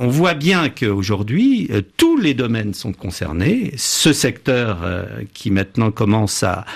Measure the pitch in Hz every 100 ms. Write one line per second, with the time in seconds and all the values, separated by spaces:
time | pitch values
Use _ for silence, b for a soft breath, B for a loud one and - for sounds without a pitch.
0 | 123 143 175 156 160 185 143 - 110 98
1 | 95 101 107 156 269 240 - 104 - -
2 | 330 311 165 123 120 113 104 95 - 92
3 | 92 - 80 82 120 247 196 127 - -
4 | 160 143 127 120 - 123 117 87 87 90
5 | 92 110 101 - 107 98 98 - 110 104
6 | 104 110 104 - 95 90 -